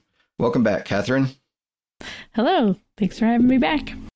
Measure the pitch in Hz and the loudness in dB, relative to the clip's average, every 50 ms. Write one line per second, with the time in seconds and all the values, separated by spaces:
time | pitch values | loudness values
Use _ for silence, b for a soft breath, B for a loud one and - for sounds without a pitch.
0 | _ _ _ _ _ _ _ - 120 120 - 131 117 107 101 - - - 101 98 | _ _ _ _ _ _ _ -4 -2 0 0 2 2 2 0 -2 -2 -2 -4 -2
1 | 98 120 127 135 135 131 - - _ _ _ _ _ _ _ _ _ _ _ _ | -2 0 0 0 0 -2 -4 -10 _ _ _ _ _ _ _ _ _ _ _ _
2 | B B B B B B - - 220 294 381 349 247 202 185 - _ _ _ - | B B B B B B -4 -2 0 2 2 2 2 2 0 -2 _ _ _ -4
3 | 214 180 - - 226 220 233 240 240 247 254 262 269 311 320 294 - - - - | -4 -4 -2 -2 0 0 2 4 4 4 4 4 2 2 0 -2 -4 -8 -12 -14
4 | - - - | -16 -18 -20